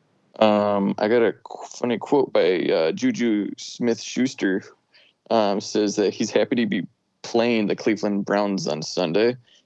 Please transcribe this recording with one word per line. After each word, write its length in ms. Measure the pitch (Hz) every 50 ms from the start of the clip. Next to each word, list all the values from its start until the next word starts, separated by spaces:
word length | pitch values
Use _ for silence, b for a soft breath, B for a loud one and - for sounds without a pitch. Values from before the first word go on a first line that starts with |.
| _ _ _ _ _ _ _ -
Um, 560 | 110 107 104 104 104 104 101 101 98 101 98 -
I 100 | 107 107
got 140 | 120 123 117
a 100 | 98 -
qu-, 340 | - _ - - - -
funny 320 | - - - - 123 117 101
quote 340 | - - 143 139 - - -
by, 280 | 104 95 90 92 85
uh, 320 | - - 98 87 80 82 -
Juju 580 | - 120 131 113 - 120 117 107 104 98 - - -
Smith-Schuster. 1040 | - - - - 120 117 117 113 - - - 123 127 131 - - 113 98 92 107 - - - _ _ b b b b b b _ _ -
Um, 300 | 113 113 107 101 101 104
says 360 | - - - 107 107 101 98
that 160 | 104 101 98 104
he's 180 | - 120 101
happy 260 | - 107 107 - 131
to 100 | 120 117
be 200 | 101 98 98 - - _ _ _ _ _ _ -
playing 440 | - - 117 113 120 120 113 104 92
the 80 | 98
Cleveland 480 | - - 123 107 101 - 107 101 101 98
Browns 420 | - 101 101 104 101 98 95 82
on 160 | - 76 76 80
Sunday. 540 | - - 92 90 80 82 101 113 123 123 127 b b b b b